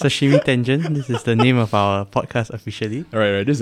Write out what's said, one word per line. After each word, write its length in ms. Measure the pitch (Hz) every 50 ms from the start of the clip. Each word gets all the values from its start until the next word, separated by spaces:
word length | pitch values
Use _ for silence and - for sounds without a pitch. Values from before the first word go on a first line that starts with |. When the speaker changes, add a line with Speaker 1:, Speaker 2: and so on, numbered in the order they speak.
| -
Speaker 1:
Sashimi 380 | 139 - - 143 139 147 - -
Tangent, 500 | - 131 123 120 127 131 151 165 160 151
this 160 | 143 131 -
is 140 | 120 117 -
the 100 | 120 117
name 240 | 113 120 127 127 123
of 160 | 113 104 -
our 320 | 104 101 101 98 98 101
podcast 440 | 98 - - - - - 120 113 -
officially. 540 | - 110 - 107 101 - 110 107 110 135 175 -
Speaker 2:
All 60 | - 110
right, 140 | 107 101
right, 120 | 101 98 101
this 100 | 131 147
is 40 | 123